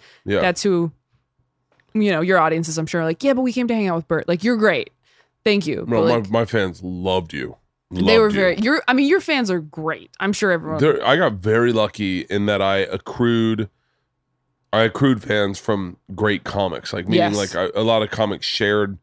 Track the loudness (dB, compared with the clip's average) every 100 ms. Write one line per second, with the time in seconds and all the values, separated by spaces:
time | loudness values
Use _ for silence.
0 | -18 _ -2 0 0 0 0 0 -2 -6
1 | _ _ _ _ _ _ _ _ _ -2
2 | 0 2 2 4 4 0 -2 -4 -4 -2
3 | -2 0 0 2 0 -2 -2 0 0 -2
4 | -2 -4 -2 -2 0 2 2 0 -4 _
5 | _ _ _ _ 0 0 0 -6 0 2
6 | 2 2 2 0 2 0 -2 -4 -10 -4
7 | 0 0 -2 -8 -8 -12 _ _ _ 0
8 | 4 6 4 2 0 0 0 0 0 2
9 | 2 2 0 -2 0 -4 -6 -8 -8 -8
10 | -12 -6 -4 0 0 0 -2 2 2 4
11 | 4 4 2 0 0 2 2 2 0 -2
12 | -2 -2 -2 -2 0 0 2 0 -2 -6
13 | -10 -2 0 2 0 -2 -4 _ _ _
14 | _ _ _ _ _ _ -2 2 2 2
15 | 2 2 0 0 0 -4 -4 -4 -4 -10
16 | -16 -4 -2 -2 -4 -2 -2 -4 -10 -10
17 | -2 0 2 0 -2 -4 -4 -2 0 0
18 | -2 -2 -4 -4 -8 -2 0 0 -2 -6